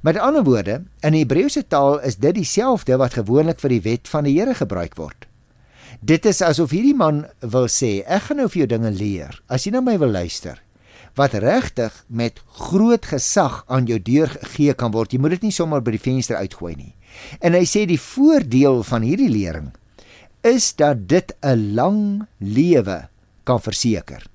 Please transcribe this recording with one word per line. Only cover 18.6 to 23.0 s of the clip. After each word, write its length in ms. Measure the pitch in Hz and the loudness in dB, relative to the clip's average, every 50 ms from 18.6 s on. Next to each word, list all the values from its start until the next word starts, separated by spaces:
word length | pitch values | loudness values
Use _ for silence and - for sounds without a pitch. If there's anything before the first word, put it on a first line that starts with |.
| 143 139 131 123 104 | 6 6 4 2 0
van 180 | - 127 117 | -2 -2 -2
hierdie 280 | 110 113 160 214 277 220 | 0 0 0 2 2 0
lering 420 | 127 107 98 87 78 80 76 67 - - _ _ _ _ - - - - - - _ _ - | 0 0 -2 -4 -6 -8 -10 -12 -16 -18 _ _ _ _ -20 -20 -20 -20 -20 -20 _ _ 2
is 300 | 226 247 254 - - - | 2 2 4 0 -2 0
dat 340 | - 151 147 143 117 98 90 | 2 2 2 2 0 0 2
dit 240 | 139 185 - - - _ | 0 0 0 -2 -14 _
'n 320 | - 143 131 117 107 101 104 | 0 0 2 2 0 0 0
lang 540 | 113 131 180 202 214 208 202 202 202 214 - _ _ | 0 0 0 0 0 0 -2 -4 -4 -8 -10 _ _
lewe 680 | 101 98 104 120 156 175 170 139 104 95 92 80 | -8 -2 2 2 4 4 4 4 2 0 -6 -8